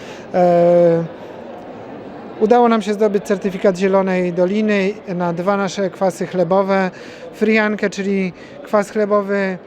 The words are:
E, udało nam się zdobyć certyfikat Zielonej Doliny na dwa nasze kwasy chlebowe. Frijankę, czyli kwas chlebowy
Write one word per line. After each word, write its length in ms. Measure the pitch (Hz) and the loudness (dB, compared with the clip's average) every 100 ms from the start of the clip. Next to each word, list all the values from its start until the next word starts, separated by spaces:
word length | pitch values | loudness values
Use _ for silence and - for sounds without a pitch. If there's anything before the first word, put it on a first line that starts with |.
| - - - | -16 -16 -4
E, 720 | 185 175 175 175 175 170 165 170 - - - - - - - - - - - - - | 2 4 6 6 6 6 4 0 -10 -16 -16 -16 -16 -16 -16 -16 -16 -16 -16 -14 -2
udało 300 | 208 240 240 | 4 6 4
nam 120 | 226 | 2
się 120 | 202 | 0
zdobyć 300 | 202 214 196 | 0 0 0
certyfikat 540 | - 196 196 185 208 180 | -2 -2 -2 0 0 2
Zielonej 560 | 190 196 190 185 180 | 2 2 2 0 0
Doliny 600 | 170 180 208 214 208 190 214 - | 0 0 2 0 0 0 -4 -8
na 260 | 175 175 | -4 -2
dwa 240 | 170 180 202 | -2 -2 0
nasze 320 | 196 - 190 | -2 -2 -4
kwasy 380 | 175 190 175 175 | -2 -2 -2 -4
chlebowe. 640 | 185 170 190 196 196 185 - - - - | -2 2 2 2 0 0 -4 -16 -18 -16
Frijankę, 560 | - 214 220 214 208 202 | -2 2 2 2 0 -4
czyli 440 | 196 196 196 185 - - - | -4 -2 -2 -2 -6 -16 -18
kwas 260 | - 214 202 | -2 0 0
chlebowy 680 | 214 208 208 196 202 190 180 | -2 0 0 0 -2 -2 -6